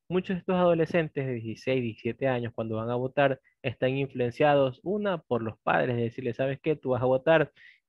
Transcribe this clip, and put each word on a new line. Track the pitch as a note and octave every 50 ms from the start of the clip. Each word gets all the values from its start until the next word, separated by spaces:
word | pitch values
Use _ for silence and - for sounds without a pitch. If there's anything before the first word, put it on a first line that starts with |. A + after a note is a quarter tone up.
| _ -
muchos | E3 F#3 F#3 - F#3+
de | E3+
estos | - - F#3
adolescentes | F3+ F3+ F3 E3+ E3 D#3+ - - F3 D#3+ D#3 - D3+ C3+
de | C3 B2+
dieciséis, | A#2 A2+ A2+ G#2+ - - C3 C3 C3 B2
diecisiete | A#2 A2+ - - A#2 A2+ - C3+
años, | C3+ B2+ B2 A#2+ A#2 -
cuando | - A2+ A2+ A2
van | A2 A2+ A#2
a | B2
votar, | B2 B2+ C3 - D3 C#3 C3 C3 - _ _ _ _
están | - C3 A#2 - C3 B2+
influenciados, | C3 C#3 C#3 C3+ - B2+ B2 A#2+ A#2+ - D3+ D3 C#3+ C#3+ C#3 C3 B2 _ -
una, | E3 G#3 G#3 G#3 G3+ F3+ E3
por | - - B2 A2+ A2+
los | A2 A2 _
padres, | - E3 E3+ E3 D3 C3 A#2+
de | A#2+ A#2
decirles, | A2+ - - B2+ B2 A#2
"¿Sabes | - C3+ C3+ C3+ C3+
qué? | - D#3+ D#3
Tú | D3 - C3
vas | B2+ A#2+ B2+
a |
votar, | B2+ C3 C3 - D#3+ D#3+ D#3 D3+ - _ - - - - _ _